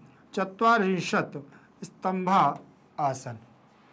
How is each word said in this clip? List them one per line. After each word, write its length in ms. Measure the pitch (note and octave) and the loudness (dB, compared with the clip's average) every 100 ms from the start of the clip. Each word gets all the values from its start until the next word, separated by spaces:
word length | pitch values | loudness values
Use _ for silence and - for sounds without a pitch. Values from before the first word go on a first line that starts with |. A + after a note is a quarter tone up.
| - - _ | -20 -20 _
चत्वारिंशत् 1040 | - F#3+ - A3+ A#3 F#3+ F#3 - G3+ D#3 C#3+ - - _ _ - | -6 -6 2 4 4 2 0 0 -2 -2 -8 -16 -20 _ _ -20
स्तंभा 760 | - F#3+ F#3 F3+ F3 C#3+ - - _ _ - | -8 -4 -2 2 4 4 0 -14 _ _ -4
आसन।" 380 | C#3+ B2+ B2+ A2 - _ _ _ _ | -4 -2 -8 -14 -16 _ _ _ _